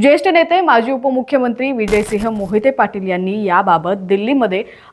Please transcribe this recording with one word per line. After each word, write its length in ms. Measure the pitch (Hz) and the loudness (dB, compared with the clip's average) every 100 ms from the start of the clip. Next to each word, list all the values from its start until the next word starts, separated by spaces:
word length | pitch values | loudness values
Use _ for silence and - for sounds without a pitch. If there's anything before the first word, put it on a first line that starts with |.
ज्येष्ठ 280 | 254 294 370 | 4 4 4
नेते, 320 | 339 339 349 | 2 2 2
माजी 320 | 339 233 226 | 4 2 2
उपमुख्यमंत्री 760 | 262 277 254 247 277 247 240 269 | -2 -2 -2 -2 -2 -2 -2 -4
विजयसिंह 560 | 254 214 208 214 214 226 | -4 0 0 0 -4 -4
मोहिते 400 | 220 196 214 269 | -4 -4 -2 0
पाटील 360 | 269 208 208 190 | 0 -2 -4 -4
यांनी 360 | 180 185 214 | -4 -4 -2
याबाबत 560 | 202 175 196 170 170 196 | 2 2 4 2 0 -4
दिल्लीमध्ये 600 | 185 196 220 277 220 185 - - - | -2 -2 0 0 0 -2 -6 -14 -4